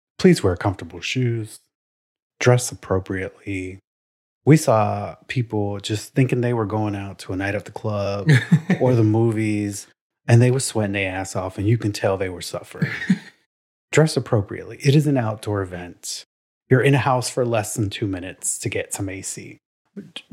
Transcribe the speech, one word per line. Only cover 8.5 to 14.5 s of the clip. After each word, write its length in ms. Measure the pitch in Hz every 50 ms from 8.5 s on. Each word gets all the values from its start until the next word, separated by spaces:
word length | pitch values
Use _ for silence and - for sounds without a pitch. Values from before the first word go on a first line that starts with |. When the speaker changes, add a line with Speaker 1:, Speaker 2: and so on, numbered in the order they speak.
| 170
Speaker 2:
<laughs> 260 | - - - 190 -
Speaker 1:
or 140 | 131 127 127
the 80 | 117 110
movies, 800 | 107 107 113 117 117 110 110 110 107 104 104 104 101 101 101 - - _ _ _ _ _ _ _
and 140 | - 117 117
they 80 | 120 123
were 100 | 123 135
sweating 320 | - - - 113 104 98
their 200 | 101 101 98 95 92
ass 200 | 95 95 - -
off, 220 | 98 92 92 - -
and 80 | 98
you 120 | 104 117 113
can 140 | 110 107
tell 240 | 101 - - 104 98
they 120 | 95 98 92
were 140 | 90 85
suffering. 480 | 82 - - 87 - - - - - - - - - -
Speaker 2:
<laughs> 100 | - - - - - _ _ _ _ _ _ _ _ _ _ _
Speaker 1:
Dress 240 | - 147 156 156 -
appropriately. 640 | 139 120 - - 107 95 -